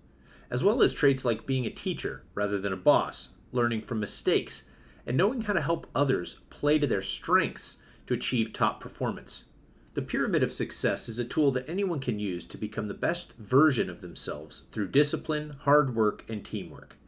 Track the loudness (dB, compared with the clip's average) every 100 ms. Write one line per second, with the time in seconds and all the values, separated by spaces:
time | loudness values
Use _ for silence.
0 | -20 -20 -20 -20 -6 0 2 4 4 4
1 | 2 4 0 -2 -2 -2 -2 -4 -4 -4
2 | -4 -8 -10 -4 -2 0 -2 0 4 4
3 | 2 -6 -10 -14 -6 0 0 0 -4 -4
4 | -2 0 2 2 0 -8 -10 -20 -20 -12
5 | -4 0 2 0 -2 0 0 -2 -2 0
6 | 2 2 -2 -10 -18 -4 2 4 2 0
7 | -2 -6 0 2 2 -2 -8 -8 -16 -14
8 | -4 -2 0 0 0 0 0 0 -8 -4
9 | -4 -4 -8 -12 -14 -20 -20 -20 -10 -8
10 | -4 -2 0 2 2 0 -4 0 0 0
11 | -2 -2 -2 2 2 2 -2 -2 -2 -2
12 | -2 -2 -2 -4 -6 -8 -6 -4 -4 -2
13 | -2 -2 -6 -12 2 6 6 4 0 -4
14 | -10 -8 -6 -6 -8 -12 -8 -4 0 2
15 | 2 0 -2 -4 -6 -4 4 4 4 2
16 | 2 0 -6 -8 -6 -6 -6 -12 -18 -20